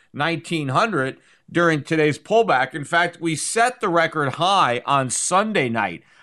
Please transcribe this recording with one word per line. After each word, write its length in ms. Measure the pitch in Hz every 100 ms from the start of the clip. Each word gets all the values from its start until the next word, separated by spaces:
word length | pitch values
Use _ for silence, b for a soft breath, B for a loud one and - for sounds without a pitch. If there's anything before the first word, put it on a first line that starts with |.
| b
nineteen 560 | 123 156 160 - 165 139
hundred 480 | 143 226 165 131 - b b _
during 320 | 170 170 156
today's 340 | - 160 151 139
pullback. 560 | - 220 202 135 135
In 120 | 160 139
fact, 340 | 170 175 -
we 160 | 170 156
set 460 | - 226 240 -
the 80 | 190
record 460 | 170 160 160 139 139
high 460 | 180 196 139 120 -
on 240 | 139 127
Sunday 580 | - - 185 220 196 127
night. 360 | 117 98 82 b b